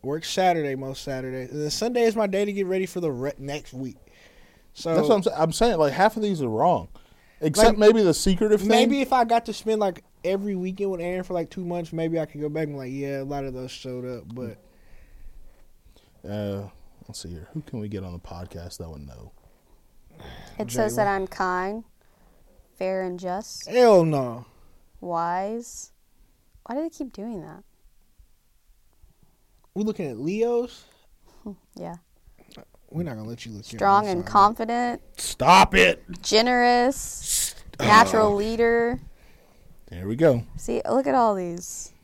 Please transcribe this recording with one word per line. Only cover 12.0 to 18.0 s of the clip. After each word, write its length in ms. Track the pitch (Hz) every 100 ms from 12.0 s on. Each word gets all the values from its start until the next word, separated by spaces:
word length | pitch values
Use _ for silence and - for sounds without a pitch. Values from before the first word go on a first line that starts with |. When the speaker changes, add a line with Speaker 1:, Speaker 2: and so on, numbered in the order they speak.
| 165 165
Speaker 1:
I 60 | 151
could 140 | 147
go 80 | 151
back 200 | 151 151
and 60 |
be 40 | 143
like, 140 | 131
"Yeah, 300 | 135 139 139
a 20 |
lot 180 | 135 143
of 120 | 135
those 180 | 127 127
showed 320 | - 131 127
up," 280 | 123 123 -
but 240 | 117 120 110 _ _ - - - - - - - - - - _ - _ _
Speaker 2:
Uh, 440 | - 104 104 101 101 - - - -
let's 100 | -
see 100 | 85
here. 180 | 85 85
Who 80 | -
can 180 | - 120
we 80 | 104
get 160 | 101